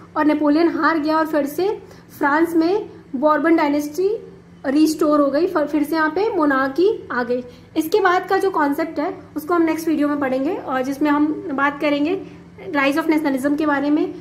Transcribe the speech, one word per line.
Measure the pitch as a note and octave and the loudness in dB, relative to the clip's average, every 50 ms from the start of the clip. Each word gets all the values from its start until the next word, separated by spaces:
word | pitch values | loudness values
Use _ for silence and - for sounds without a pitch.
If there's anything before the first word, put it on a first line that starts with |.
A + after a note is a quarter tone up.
| - - - D#4 | -20 -8 -4 0
और | D4+ | 2
Napoleon | D4+ D4+ D4+ D4+ D4 C#4+ D#4+ E4+ D#4+ | 2 2 2 2 2 4 4 2 2
हार | C#4 D4 D#4 D4+ E4 E4 | 2 2 0 0 0 0
गया | C#4+ D#4 D#4 D#4+ | 0 0 0 0
और | D#4+ | 0
फिर | D#4 D#4+ D4 C#4 | 0 0 -2 -2
से | C#4+ - - F4+ G#4 A4 - - - - - - - - - | -2 -2 -2 -2 -2 -2 -4 -8 -16 -20 -20 -20 -20 -8 -2
फ्रांस | D4 C#4 C#4+ D#4 E4 E4 - | 0 0 2 2 2 2 2
में | E4 D#4+ E4+ G4 A4 G#4+ - - - - - - | 2 2 2 0 0 -2 -6 -12 -18 -16 -10 -6
बॉर्बन | A#3+ D4 D4+ D4+ D4 C#4 E4 E4 | 0 2 2 2 4 4 4 4
डायनेस्टी | E4 D#4 C#4+ C#4+ D4 D4 D4 - F4+ F#4 G4+ A4+ A4+ - - - - - - - - - | 4 2 2 0 0 -2 -4 -4 -2 0 0 -2 -2 -6 -14 -20 -20 -20 -20 -20 -8 -6
रिस्टोर | C#4+ C4 D4+ D#4 D4+ D#4 - E4 D4 D4+ D4 | 0 2 4 2 2 2 2 2 2 4 4
हो | C#4+ C#4 | 2 2
गई, | C4+ D4 F4 F#4+ | 2 0 0 0
फिर, | F4+ D#4+ D4 | 0 -2 -2
फिर | C#4+ D#4 D4+ D4 | 0 0 -2 -2
से | D4 E4 | 0 0
यहाँ | D#4+ D#4 D#4 | 0 0 0
पे | D#4 F#4 G#4 A4+ G#4+ | 0 0 -2 0 0
मोनार्की | F4 D4+ C#4+ C4+ C4 C4+ C4+ C4+ E4 F4+ G#4+ A4+ - - - | 0 0 2 2 0 0 -2 0 2 2 2 2 -2 -6 -6
आ | B3 A#3+ B3 | -6 -4 -2
गई। | A#3 B3 B3+ B3 - - - - - - D#4 | -2 -4 -4 -6 -10 -16 -20 -20 -6 -4 -4
इसके | D#4 D#4+ - G#4+ | -2 0 0 2
बाद | F#4+ F4+ F4 F#4 F#4 - | 4 4 2 2 0 0
का | G4 F#4+ | 0 0
जो | F#4+ F#4+ | 2 0
concept | F#4 E4 D4 C#4 C#4+ D#4+ D#4+ D#4+ D#4+ D4 | 0 0 0 0 0 -2 -4 -4 -4 -4
है | D4 F#4 F#4+ - - - - | -4 -4 -6 -8 -14 -12 -12
उसको | D4+ - - F4 | -10 -4 -2 0
हम | E4+ | 2
next | E4 D#4+ D#4+ D#4+ - E4+ | 2 2 0 -2 -2 -2
video | D4+ C#4 D4 D4 | 0 0 0 0
में | D4 C#4+ | 0 -2
पढ़ेंगे | C#4+ C4 C4 C4 C4+ D#4 G4+ | -2 -2 -2 0 -2 -2 -2
और | - - - C4 C4 | -4 -4 -4 -4 -2
जिसमें | B3+ C4+ C#4 - D4+ D4 | -2 -4 -2 0 0 2
हम | C#4+ D4 D4+ D#4 D4+ - - E4+ C#4 | 2 2 2 0 0 -4 -6 -6 -2
बात | C4 C#4 C#4+ C#4+ - | -2 -2 -2 -2 -2
करेंगे | D#4 D4 D4 C#4+ D4 D#4+ G4+ F#4+ - - - - - - - - - G4 | -2 0 0 0 0 -2 -2 -4 -6 -12 -16 -20 -20 -20 -20 -16 -12 -6
rise | D#4+ C#4 C#4 C#4 C#4 E4 | -2 0 0 0 0 0
of | D#4+ D#4+ | 0 0
nationalism | D#4 D4+ D4+ C#4+ C4+ B3+ C4 D4 D4 D4 | 0 0 0 0 -2 -2 0 -2 -2 0
के | D#4 | 0
बारे | D4+ C#4+ C#4 C#4+ D4 | 0 0 0 0 0
में, | D4 D#4+ F4+ F#4 - - | 0 0 0 -2 -6 -12